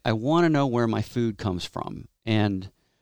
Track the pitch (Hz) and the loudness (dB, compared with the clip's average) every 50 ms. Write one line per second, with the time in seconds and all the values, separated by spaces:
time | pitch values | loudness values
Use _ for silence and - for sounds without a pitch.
0 | - 117 110 110 113 139 160 170 175 165 156 143 139 135 117 120 117 113 107 107 | 0 -2 -2 0 0 2 2 4 4 4 4 2 2 2 2 2 2 2 0 -2
1 | 107 - - 123 117 113 104 - - 101 90 87 - - - - - - - - | -4 -4 -2 -2 -2 -2 -2 -2 -4 -4 -2 -4 -6 -8 -8 -8 -8 -8 -10 -14
2 | - - _ _ - 113 110 107 104 104 98 92 95 98 _ _ _ _ _ _ | -16 -18 _ _ -4 0 2 2 2 2 0 -2 -8 -12 _ _ _ _ _ _